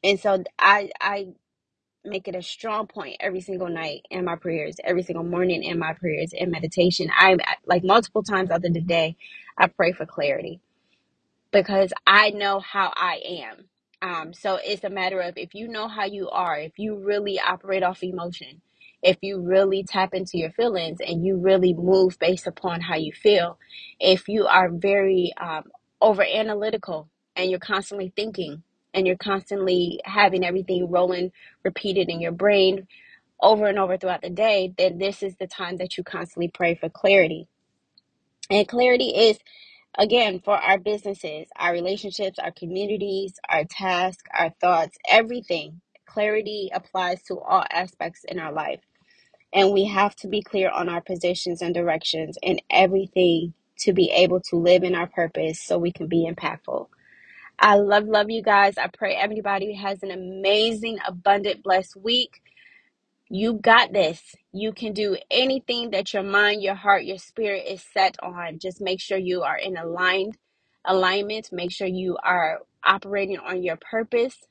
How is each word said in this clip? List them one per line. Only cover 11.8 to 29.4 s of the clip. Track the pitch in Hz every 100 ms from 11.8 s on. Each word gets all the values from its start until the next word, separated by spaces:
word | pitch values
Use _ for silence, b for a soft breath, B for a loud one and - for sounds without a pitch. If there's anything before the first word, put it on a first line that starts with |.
| 190 - -
I | 202 214
know | 208 202 196
how | 190 202 185
I | - 180 165 - 175
am. | 117 - 196 _ _ _
Um, | 185 170 160
so | 175 208 185
it's | - 208
a | 202
matter | 196 185 190
of | 175 175
if | 170
you | 202 233
know | 220 220
how | 214
you | 196 202 185
are, | - 180 151
if | 156 -
you | 214 208
really | 196 208 202 190
operate | - 185 196 190
off | 180 190
emotion, | 185 180 175 175 131 156 b b b b
if | 180 180
you | 196 196
really | 175 190 196 190
tap | 190 202 190
into | 190 185 180
your | 160
feelings | - 240 190 165 175 -
and | 170
you | 180 190
really | 185 190 185
move | 165 175 190 185 -
based | 170 185 -
upon | - 185 170
how | 170 160
you | 151
feel, | - 214 202 170 - B B B B
if | 185 185 -
you | 214 196
are | 185 185
very, | 170 196 202 196 185 175 -
um, | 175 156 - - _ _
over | 214 202
analytical | 196 208 220 208 214 220 202 160 156 _ _
and | - 185
you're | 180
constantly | - 208 196 202 185
thinking | - 220 202 160 151 _ _ _
and | 185 190
you're | 185
constantly | 208 196